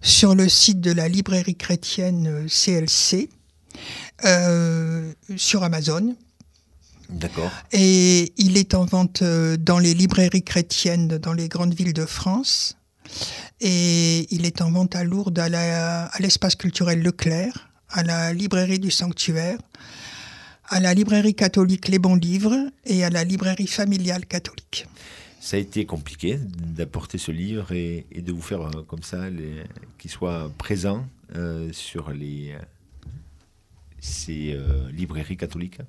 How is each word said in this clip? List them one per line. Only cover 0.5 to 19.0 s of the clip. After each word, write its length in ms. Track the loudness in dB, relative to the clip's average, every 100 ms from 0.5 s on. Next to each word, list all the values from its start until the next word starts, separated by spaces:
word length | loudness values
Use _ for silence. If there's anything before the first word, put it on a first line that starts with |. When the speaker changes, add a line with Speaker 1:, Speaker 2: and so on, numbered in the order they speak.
| 6 4 4
Speaker 1:
de 100 | 2
la 160 | 0 0
librairie 480 | 0 0 0 0 -4
chrétienne, 720 | -4 -4 -4 -4 -2 0 -2
euh, 200 | -2 -2
C 220 | 0 2
L 160 | 2 2
C, 400 | 2 2 0 -2 _ _ _ _ -18 -16 -16 -16 _ 4
euh, 880 | 4 6 4 4 0 0 -4 -6 -12 _ -4
sur 260 | 0 2
Amazon. 540 | 2 0 0 0 0 -4 _ _ -20 _ _ _ _ _ -14
Speaker 2:
D'accord. 420 | -8 -6 -4 -6 -6 -2
Speaker 1:
Et 640 | 4 6 8 8 6 4 2
il 200 | 4 6
est 160 | 4
en 120 | 2 4
vente, 360 | 4 2 2
euh, 360 | 2 2 2 0
dans 200 | 4 6
les 160 | 6
librairies 500 | 4 4 6 4 4
chrétiennes 640 | 0 0 0 -2 0 2 0
dans 260 | 0 -2
les 140 | -4 -4
grandes 280 | -2 -2 0
villes 180 | 0
de 120 | 0 -4
France. 720 | -4 -2 0 0 -2 -2 -8 _ _ -18 -12 -10 -10 -16 _
Et 720 | 0 2 2 4 4 2 -2
il 120 | -2 -2
est 160 | 0
en 100 | 0
vente 240 | 2 0 0
à 80 |
Lourdes, 340 | -2 -2 -2 -2
à 100 | -2
la, 580 | -2 -2 -2 -2 -4 -6
à 140 | -2
l'espace 360 | 0 2 2 0
culturel 460 | -2 0 2 2
Leclerc, 680 | 0 0 0 0 -2 -6 -16 _ _
à 140 | -4
la 300 | -2 0 -2
librairie 460 | -2 0 0 2 0
du 100 | 0
Sanctuaire, 680 | -2